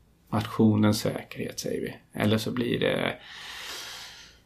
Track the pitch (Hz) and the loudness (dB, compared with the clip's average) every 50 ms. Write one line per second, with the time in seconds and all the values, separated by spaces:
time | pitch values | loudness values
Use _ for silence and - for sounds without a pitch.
0 | _ _ _ _ _ - - 110 110 - - - 113 107 107 107 107 107 107 - | _ _ _ _ _ -2 0 0 0 0 2 4 6 6 8 6 6 4 4 4
1 | - 107 104 - - - - - - - - - - - - - - 120 127 - | 0 -2 -2 -2 -8 -10 -10 -8 -8 -8 -6 -6 -4 -4 -2 -2 -4 -6 -8 -10
2 | _ _ - - 110 107 110 110 - - 110 - 120 120 117 - - 92 - 92 | _ _ -4 0 2 2 2 2 0 -2 -2 -2 0 0 0 2 2 2 2 2
3 | - - - - - - - - - - - - - - - - - - - - | 0 -2 -4 -6 -12 -16 -16 -14 -14 -14 -12 -12 -12 -12 -10 -12 -12 -12 -14 -14
4 | - - - - - - - - _ | -16 -16 -18 -20 -20 -20 -20 -20 _